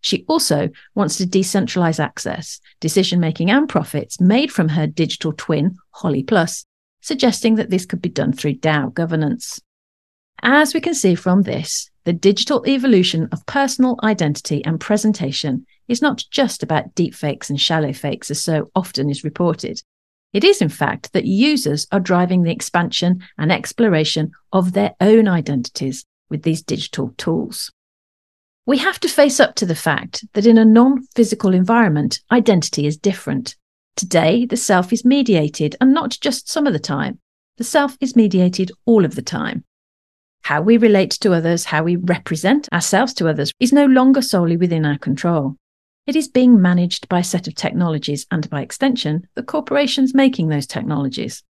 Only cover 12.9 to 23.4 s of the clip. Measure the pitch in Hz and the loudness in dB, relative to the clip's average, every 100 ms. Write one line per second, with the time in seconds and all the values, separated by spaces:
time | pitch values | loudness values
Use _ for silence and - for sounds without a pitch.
12.9 | 208 180 165 165 - - 285 277 262 254 | 4 4 0 -4 -6 -6 -2 -2 0 0
13.9 | 240 214 208 156 147 - 147 151 165 - | 0 -2 0 -2 -2 -4 -6 -4 -6 -2
14.9 | 208 214 208 139 - 151 127 - _ _ | 0 0 -2 -4 -4 -4 -6 -8 _ _
15.9 | 240 294 - - - 262 - - 156 - | -2 0 -2 -6 -2 -2 -2 -4 -4 -4
16.9 | - 170 - 151 139 - 143 - 160 151 | -4 -4 -2 -6 -6 -8 -4 0 0 -2
17.9 | 139 147 139 - 151 - 156 - - 180 | -4 -6 -8 -8 -6 -2 -2 -2 -4 -4
18.9 | - 151 143 151 - 175 165 - - - | -4 -4 -4 -8 -2 -2 -2 -8 -12 -16
19.9 | _ _ _ _ 202 339 392 156 - 147 | _ _ _ _ 0 2 4 0 0 -2
20.9 | 160 - 180 - 190 277 302 - 151 - | -2 -4 -4 -2 2 2 2 -2 -4 -2
21.9 | 196 180 180 180 180 170 - - 175 170 | -4 0 0 2 2 0 -2 -4 -2 -2
22.9 | - 175 180 - - | -2 0 -2 -4 -4